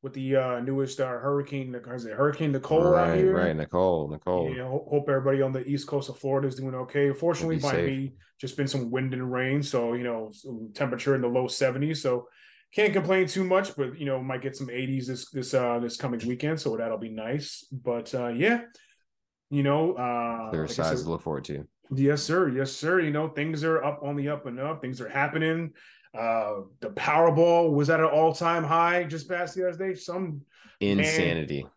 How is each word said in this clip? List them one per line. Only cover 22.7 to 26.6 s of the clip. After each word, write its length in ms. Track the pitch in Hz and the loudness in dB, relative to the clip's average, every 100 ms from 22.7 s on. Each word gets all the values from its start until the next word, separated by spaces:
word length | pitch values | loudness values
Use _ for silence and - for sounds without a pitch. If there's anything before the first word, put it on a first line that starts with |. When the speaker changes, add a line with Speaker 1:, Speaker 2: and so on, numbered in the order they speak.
Speaker 1:
sir. 260 | - 151 180 | -4 0 2
You 100 | 156 | 2
know, 180 | 147 156 | 0 -2
things 340 | 151 151 156 | -4 -4 -2
are 200 | 160 160 | 0 0
up 180 | 139 143 | 0 -4
on 140 | 143 143 | -6 -4
the 120 | 143 | -4
up 160 | 147 135 | -4 -6
and 140 | 123 | -6
up. 220 | 143 160 | -6 -6
Things 200 | 127 127 | -8 -8
are 80 | 110 | -6
happening. 640 | 135 143 151 160 165 165 - - _ _ 110 | -2 0 2 0 0 -4 -10 -20 _ _ -4
Uh, 440 | 113 113 104 104 | 0 0 0 -4